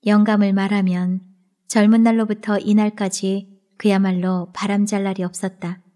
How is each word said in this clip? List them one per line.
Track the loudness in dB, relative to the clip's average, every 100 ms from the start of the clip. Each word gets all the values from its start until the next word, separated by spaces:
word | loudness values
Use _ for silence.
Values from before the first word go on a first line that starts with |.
영감을 | 2 2 4 2 2
말하면, | 0 0 0 0 -2 -2 -4 -8 _ _ _ _
젊은 | 2 4 6
날로부터 | 4 2 0 -4 -4 -4
이날까지 | 0 0 0 -2 -6 -4 -4 -4 -8 _ _ _
그야말로 | 0 2 2 0 -2 -2 -6
바람잘 | -8 -4 0 0 -2
날이 | -4 -4
없었다. | -6 -6 -10 -8 -10 -10 _